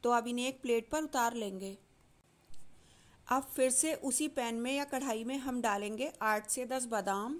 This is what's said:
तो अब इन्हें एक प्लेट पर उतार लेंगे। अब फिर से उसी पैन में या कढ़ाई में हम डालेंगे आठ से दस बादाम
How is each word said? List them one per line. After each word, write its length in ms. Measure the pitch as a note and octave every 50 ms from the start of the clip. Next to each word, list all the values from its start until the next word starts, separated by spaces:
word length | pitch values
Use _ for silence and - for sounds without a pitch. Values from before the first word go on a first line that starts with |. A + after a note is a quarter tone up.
| -
तो 60 | A#3+
अब 160 | A#3+ A#3+ A3+
इन्हें 200 | A#3+ A#3+ A#3+ B3 C4
एक 120 | C4 B3+
प्लेट 260 | - B3 A#3 A#3 A3+ -
पर 120 | - D#4
उतार 320 | D#4 D4 D4 C4 A#3 A#3 A#3+
लेंगे। 420 | A#3+ G#3+ G3+ F#3+ F#3 G3 G3 G3 - - _ - _ _ _ - _ _ _ _ _ _ _ - - - - - - - - - - - - - - - -
अब 200 | B3 C4+ C#4 - -
फिर 140 | - C4 C4
से 240 | B3 - - D#4+ D#4
उसी 340 | - - C#4 C4 - D4+ D4+
पैन 240 | D4 C#4 A#3+ A#3 A3+
में 160 | A3+ A#3 B3
या 120 | C4+ C#4 C#4+
कढ़ाई 400 | C#4 C4+ B3+ C#4 C4+ A3+ A3 A3+
में 120 | A#3 C4 C#4
हम 220 | B3+ C4+ B3+ B3
डालेंगे 520 | G#3+ A3+ G3+ G3+ G#3 G#3 - G#3+ C4 D4+ - -
आठ 280 | G#3+ A3 G#3+ G#3+ G#3+ -
से 160 | - B3+ B3+
दस 200 | A#3 C4 C4 B3+
बादाम 520 | A#3+ A3+ G#3 F#3+ G3+ G3 G3 G#3 A#3+ D4